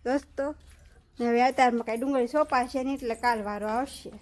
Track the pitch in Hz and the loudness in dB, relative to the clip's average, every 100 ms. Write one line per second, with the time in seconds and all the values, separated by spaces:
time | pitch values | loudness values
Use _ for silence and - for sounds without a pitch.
0 | 240 277 - - 277 302 - - - - | 0 -2 -2 -6 -6 -8 -18 -20 -20 -20
1 | _ - 240 233 254 254 247 233 226 226 | _ -4 2 4 4 6 4 4 -2 -4
2 | 269 269 240 302 302 254 247 269 262 277 | 0 0 2 2 2 0 0 -2 -2 -4
3 | 254 226 240 226 202 208 214 226 269 - | -4 -2 0 0 -4 -6 -4 -4 -4 -10
4 | 170 208 | -16 -18